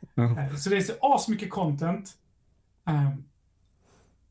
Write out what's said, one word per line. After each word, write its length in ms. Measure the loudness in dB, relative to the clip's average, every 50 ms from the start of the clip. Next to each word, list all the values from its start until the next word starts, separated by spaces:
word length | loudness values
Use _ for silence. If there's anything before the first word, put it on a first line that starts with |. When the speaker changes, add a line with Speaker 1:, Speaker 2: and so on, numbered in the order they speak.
| -20 -6 _
Speaker 1:
Ja. 260 | 2 2 2 2 0
Speaker 2:
Eh, 160 | -2 -4 -6
så 140 | -4 -2 0
det 80 | 0
är 40 | 0
så 120 | 0 -2 -2 0
asmycket 480 | 2 4 4 4 2 0 -2 -2 -4 -6
content. 640 | -4 -2 0 0 0 0 0 -2 -2 -4 -6 -12 -18 -20 _ _ _ _ _ _ _ _ _ _ _ _ _
Ehm, 380 | 0 2 2 2 2 0 -2 -8 -16 _ _ _ _ _ _ _ _ _ _ _ _ _ _ _ _ _ _ _ _